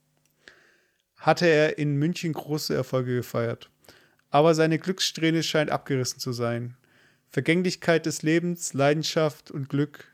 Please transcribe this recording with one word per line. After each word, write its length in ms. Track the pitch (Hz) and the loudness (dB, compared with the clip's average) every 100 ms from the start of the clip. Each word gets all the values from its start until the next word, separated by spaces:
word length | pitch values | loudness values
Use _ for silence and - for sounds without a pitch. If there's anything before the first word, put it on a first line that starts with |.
| _ _ _ _ - _ _ _ _ _ _ _ | _ _ _ _ -20 _ _ _ _ _ _ _
hatte 300 | 156 165 175 | 0 2 4
er 300 | 151 151 - | 4 4 0
in 180 | 147 143 | -2 0
München 380 | 160 175 170 | -2 -2 -6
große 400 | - 143 151 - 147 | -6 -6 -6 -4 -4
Erfolge 400 | 127 131 127 123 | -2 -2 -2 -4
gefeiert. 540 | 113 123 117 117 - _ _ - _ _ _ | -4 -4 -4 -6 -14 _ _ -20 _ _ _
Aber 240 | 143 165 | 4 6
seine 240 | 160 160 160 | 6 2 2
Glückssträhne 680 | 185 190 - - 160 165 | -2 -4 -4 0 0 0
scheint 280 | 156 156 147 | 0 0 0
abgerissen 480 | 135 - 131 123 - | -2 -2 -2 -2 -6
zu 120 | 131 | -8
sein. 440 | 120 117 120 120 123 _ _ _ _ _ | -4 -4 -4 -8 -14 _ _ _ _ _
Vergänglichkeit 760 | 143 131 175 180 - - 165 160 | -4 0 2 0 -2 2 2 0
des 160 | - | -2
Lebens, 520 | 156 170 175 170 - | 0 0 0 -6 -6
Leidenschaft 760 | 131 143 156 151 165 156 - - | 0 2 2 0 0 -2 -4 -12
und 180 | 151 135 | -10 -4
Glück 360 | 143 147 - - | -2 -2 -6 -20